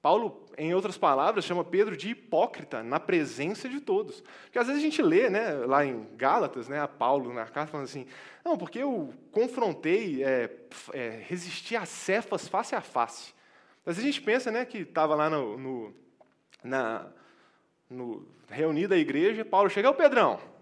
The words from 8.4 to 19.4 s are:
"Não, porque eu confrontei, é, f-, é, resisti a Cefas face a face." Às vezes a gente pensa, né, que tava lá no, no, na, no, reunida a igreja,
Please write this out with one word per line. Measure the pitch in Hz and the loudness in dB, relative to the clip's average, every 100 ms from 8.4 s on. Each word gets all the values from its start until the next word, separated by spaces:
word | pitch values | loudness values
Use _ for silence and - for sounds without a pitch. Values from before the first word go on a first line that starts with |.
"Não, | 339 320 | -4 -2
porque | 170 220 | -4 -4
eu | 277 233 143 - - | -2 -2 -6 -10 -4
confrontei, | 208 247 254 226 - 156 190 214 135 | 0 0 2 0 0 2 2 2 -2
é, | 135 131 117 - - | 2 2 0 -8 -18
f-, | - - 135 | -20 -14 -8
é, | 120 113 95 | -8 -8 -10
resisti | 180 175 - - | -10 -8 -12 -6
a | 226 | -4
Cefas | 180 - - 214 226 196 - | -4 -8 -2 -2 0 -6 -2
face | 190 240 233 | -4 -2 -6
a | |
face." | - 131 117 - - _ _ _ _ _ | -4 -2 -2 -4 -18 _ _ _ _ _
Às | - 170 | -8 -2
vezes | |
a | 262 | -2
gente | 285 | -2
pensa, | - 240 254 | 0 0 0
né, | 220 | -4
que | 247 226 | -4 -8
tava | 160 - 156 151 | -6 0 2 4
lá | 151 | 2
no, | 156 120 110 | 0 -2 -6
no, | 131 127 107 - _ _ - _ _ _ | -8 -8 -10 -16 _ _ -20 _ _ _
na, | 120 131 117 113 101 - _ _ _ _ _ _ _ | -4 -2 -2 -4 -10 -20 _ _ _ _ _ _ _
no, | 127 123 104 101 _ _ | -12 -10 -10 -14 _ _
reunida | 107 156 151 190 | -2 0 0 4
a | 185 | 4
igreja, | 147 135 185 220 | 4 2 2 0